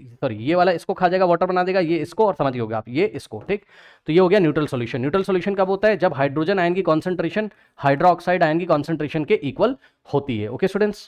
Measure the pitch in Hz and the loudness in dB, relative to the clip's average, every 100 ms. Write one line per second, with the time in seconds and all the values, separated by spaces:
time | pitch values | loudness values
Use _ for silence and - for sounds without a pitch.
0 | 131 120 139 107 120 175 180 170 - 185 | -20 -8 -6 -4 0 2 2 2 -4 0
1 | 180 185 185 170 185 180 180 190 165 170 | 0 2 2 2 2 0 0 0 0 -2
2 | 165 - 214 - 143 123 113 110 107 127 | -2 0 0 2 -2 -2 -4 -6 -4 -2
3 | 208 143 - 107 - 208 - - - _ | -2 -4 -12 -12 -6 -6 -8 -20 -20 _
4 | - 160 180 208 160 147 147 131 117 131 | 0 4 4 4 4 2 -2 -4 -4 -4
5 | 131 190 196 185 202 196 190 196 214 196 | -2 -2 0 -2 -2 0 0 2 2 2
6 | 180 135 139 135 160 196 175 180 180 156 | 0 0 -2 0 0 0 0 0 0 0
7 | 185 175 170 202 214 - _ - 139 139 | 0 -4 -2 -4 -6 -10 _ -4 0 4
8 | 180 170 180 180 165 165 175 151 147 160 | 4 2 0 2 2 0 0 0 0 -4
9 | 147 156 147 208 143 - 214 262 _ _ | -4 -4 0 -2 -2 -2 -2 -2 _ _
10 | - 139 - 110 104 120 185 196 208 202 | -4 -4 -2 -4 -6 -4 -4 0 -2 -4